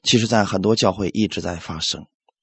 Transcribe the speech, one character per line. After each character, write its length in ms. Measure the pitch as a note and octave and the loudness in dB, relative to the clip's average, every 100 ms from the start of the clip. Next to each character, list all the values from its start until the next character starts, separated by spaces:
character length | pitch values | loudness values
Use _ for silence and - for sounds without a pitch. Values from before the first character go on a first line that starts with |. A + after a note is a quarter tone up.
其 160 | - A#2+ | 2 2
实 100 | A2 | 4
在 180 | A2+ G2 | 2 2
很 160 | G2 | 2
多 140 | G2 A2+ | 2 2
教 160 | G#2+ | 2
会 180 | F2+ F#2 | 2 -2
一 180 | - G#2 | 0 -2
直 140 | - | -2
在 140 | E2+ E2+ | -8 -8
发 240 | - D#2+ | -8 -8
生。 280 | - - - _ _ _ | -6 -8 -12 _ _ _